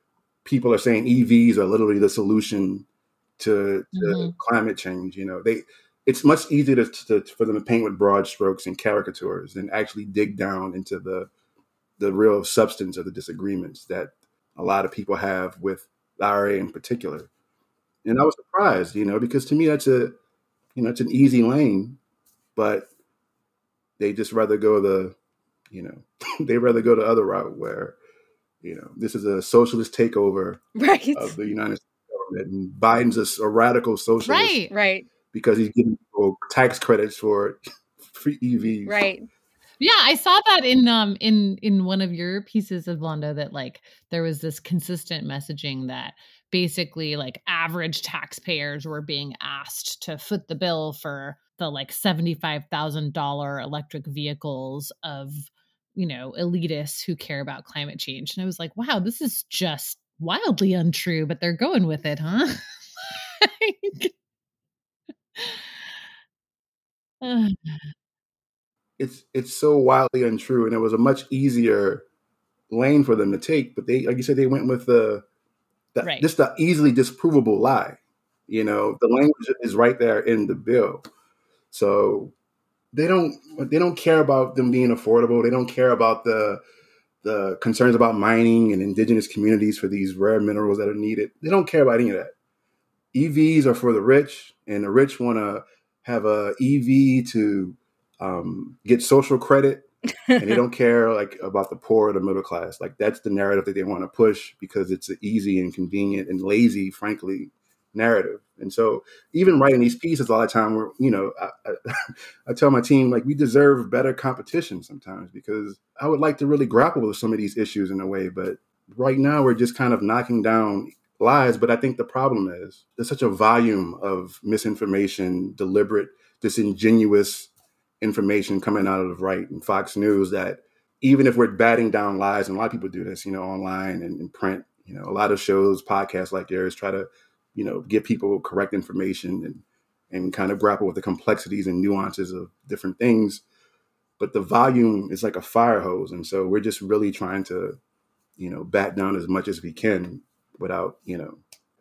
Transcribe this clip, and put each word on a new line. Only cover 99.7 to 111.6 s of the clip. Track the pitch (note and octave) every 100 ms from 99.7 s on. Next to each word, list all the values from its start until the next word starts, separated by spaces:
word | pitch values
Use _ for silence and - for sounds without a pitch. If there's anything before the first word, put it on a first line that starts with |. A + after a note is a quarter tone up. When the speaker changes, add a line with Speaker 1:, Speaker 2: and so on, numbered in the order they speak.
| C3+ _ _ A#3+ - -
Speaker 1:
and | B3
they | G2+ A2+
Speaker 3:
<laughs> |
Speaker 1:
don't | B2
care, | A#2+ A#2+ A#2+ A2+
like, | A2 G2+ -
about | F#2+ G2 F#2+
the | -
poor | - A2 G#2
or |
the | F#2+
middle | G2 F#2+
class. | - E2+ F2 -
Like, | F2+ -
that's | G#2 G#2
the | G#2+
narrative | G2+ G2 G2 G2
that | G2
they |
wanna | F#2+ F#2 F#2+
push | - A2+ G2 - -
because | F#2+ G2+ F#2
it's | F#2+ -
an | F#2+
easy | G#2 A2 G2 F#2
and | F2+
convenient | F#2 F2+ G2+ G2 G2 F#2+
and | F#2
lazy, | F#2+ G#2+ A#2+ G2 F#2+
frankly, | - G#2 G#2 F#2 F#2+ - _ _ _ _
narrative. | G#2+ A2+ A2 - G#2 _ -
And | G2
so | - A2+ - - - _
even | D#3+ F#3 D3+
writing | C#3 B2+
these | A#2+ A#2+
pieces, | E3 D3+ A#2
a |
lot | A2+
of | A2
time, | A2+ G#2+ A2
we're, | G#2+ -
you | C3
know, | G2+ G2 -
I, | F#2+ -